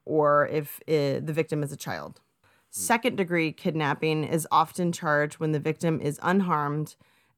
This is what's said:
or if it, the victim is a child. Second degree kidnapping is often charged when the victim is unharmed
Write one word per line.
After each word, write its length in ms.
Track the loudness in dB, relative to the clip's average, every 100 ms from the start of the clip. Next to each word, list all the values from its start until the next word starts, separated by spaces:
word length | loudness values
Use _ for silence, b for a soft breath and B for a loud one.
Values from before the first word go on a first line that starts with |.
| -2
or 420 | 2 4 4 4
if 320 | -2 -4 -12 -2
it, 380 | 0 2 -2 -2
the 80 |
victim 300 | -2 -2 -2
is 80 | -4
a 40 | -8
child. 440 | -8 -8 -8 -16 _ _ b b b -8
Second 420 | 0 2 2 -2
degree 340 | 0 0 0
kidnapping 720 | -2 -4 0 0 0 0 0
is 240 | 0 -2 2
often 400 | 2 2 0 -2
charged 440 | 0 0 2 0 -2
when 120 | -2
the 80 | 0
victim 420 | -2 0 0 0
is 180 | -2 -2
unharmed 720 | 2 2 2 0 0 -2 -6 -10 b b b